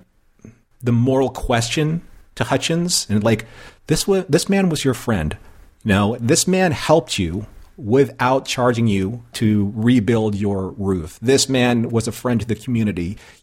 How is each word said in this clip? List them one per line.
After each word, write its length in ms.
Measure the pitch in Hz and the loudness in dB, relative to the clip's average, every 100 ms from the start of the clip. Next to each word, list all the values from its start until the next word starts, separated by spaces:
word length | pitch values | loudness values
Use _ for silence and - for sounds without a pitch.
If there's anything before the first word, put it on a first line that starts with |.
| - _ _ _ - - _ _ | -14 _ _ _ -20 -20 _ _
the 100 | 123 | -2
moral 380 | 120 123 131 127 | 2 2 2 0
question 720 | - - 117 117 - 151 170 - - - | -2 -2 0 0 -2 -2 -2 -8 -20 -14
to 120 | - - | -8 -2
Hutchins, 600 | 135 - 170 175 - - | -2 0 -2 -2 -2 -2
and, 120 | 107 | 0
like, 220 | 117 110 - - - - - | 2 0 -2 -18 -20 -10 -2
"This 220 | 156 - | -2 2
wa-, 180 | 190 180 | 0 2
this 220 | 165 - | 0 2
man 200 | 196 190 | 2 2
was 140 | 147 | 0
your 120 | 135 120 | -2 -2
friend. 420 | - 104 76 - - - - _ | -2 -2 -2 -6 -12 -20 -20 _
You 60 | 110 | 0
know, 280 | 98 104 113 | 2 2 0
this 280 | 117 165 - | 0 2 2
man 240 | 185 185 | 2 2
helped 480 | 131 - 160 160 - | 0 2 2 2 -4
you 260 | 85 92 104 - - - | -4 -4 -10 -16 -20 -12
without 640 | 110 127 135 - 123 131 | 0 2 2 0 0 0
charging 440 | - - 123 117 117 | -2 0 0 2 2
you 360 | 98 95 120 - | 0 -2 -6 -12
to 400 | - 110 107 101 107 | -2 0 2 0 0
rebuild 580 | 117 127 98 113 110 | 2 2 2 0 0
your 380 | 101 101 98 92 | -2 -2 -4 -4
roof. 480 | - 98 92 78 - | -4 -2 -2 -4 -6
This 260 | 113 135 - | 2 2 2
man 420 | 131 123 120 117 | 0 2 0 0
was 180 | 113 113 | -2 -4
a 40 | |
friend 300 | - 123 117 | -4 -2 -2
to 60 | 117 | -2
the 80 | 107 | -6
community. 640 | - 117 107 87 87 107 - - | -4 -2 -2 -2 -6 -8 -16 -14